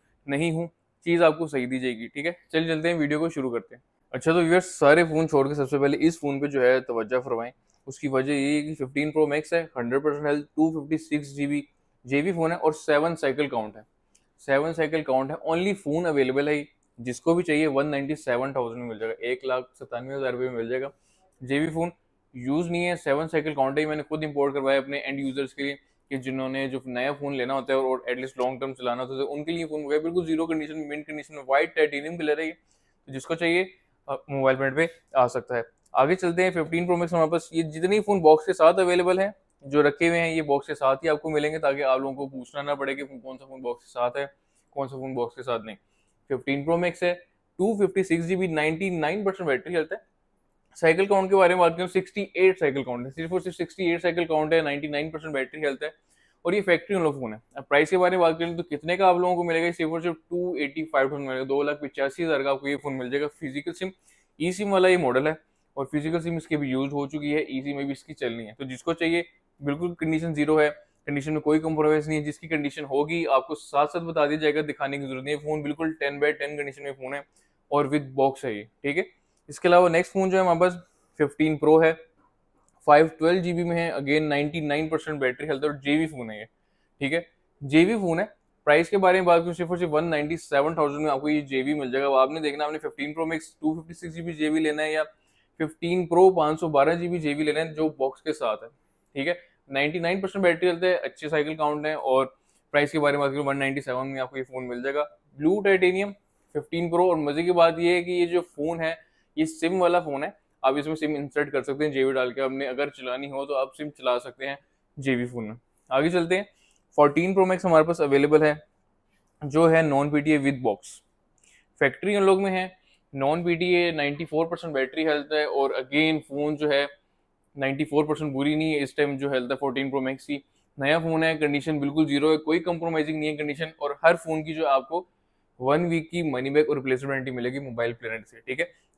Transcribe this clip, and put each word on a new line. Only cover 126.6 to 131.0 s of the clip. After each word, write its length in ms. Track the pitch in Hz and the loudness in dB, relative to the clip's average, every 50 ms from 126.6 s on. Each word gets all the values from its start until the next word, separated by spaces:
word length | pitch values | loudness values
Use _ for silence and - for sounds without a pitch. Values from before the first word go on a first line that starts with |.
| 151 147 | 0 2
है 180 | 143 139 143 143 - _ _ _ _ _ _ _ _ _ _ _ _ | 2 2 0 -2 -6 _ _ _ _ _ _ _ _ _ _ _ _
नाइंटी 280 | 143 139 135 135 139 151 | -4 -4 -2 -2 -2 -4
फ़ोर 200 | 143 143 151 151 | 0 0 0 0
परसेंट 260 | 151 151 151 156 147 135 | 0 -2 -4 -4 -4 -2
बुरी 220 | 135 139 147 151 | -2 0 0 0
नहीं 180 | 156 160 160 156 | 0 0 0 0
है 100 | 143 139 | -2 -2
इस 120 | 123 - - | -2 0 0
टाइम 180 | 147 143 143 131 | 0 0 0 -2
जो 120 | 139 139 | -4 -2
हेल्थ 220 | 139 127 123 120 | -2 -2 -2 -2
है 40 | 139 127 | -4 -4
फोर्टीन 320 | 143 135 123 135 135 135 | -4 -2 -2 -2 -2 -2
प्रो 120 | 131 139 | -2 -2
मैक्स 240 | 131 131 135 131 - | -2 -4 -6 -6 -8
की। 180 | - 147 139 - _ _ _ _ _ _ 143 | -8 -8 -8 -10 _ _ _ _ _ _ -4
नया 220 | 135 143 156 | 0 2 2
फ़ोन 240 | 170 | 2